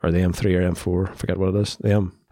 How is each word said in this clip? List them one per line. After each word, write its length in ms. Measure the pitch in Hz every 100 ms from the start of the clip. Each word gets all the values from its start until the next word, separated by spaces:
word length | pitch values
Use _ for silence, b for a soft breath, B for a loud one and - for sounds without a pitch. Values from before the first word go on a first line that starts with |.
or 80 | 82
the 80 | 87
M 120 | 90
three 220 | - 98
or 60 | 90
M 120 | 90
four, 340 | 85 - 87 92
I 40 |
forget 220 | - - 90
what 160 | 95
it 20 | 101
is. 160 | 104 -
The 140 | 110
M, 200 | 104 92 - _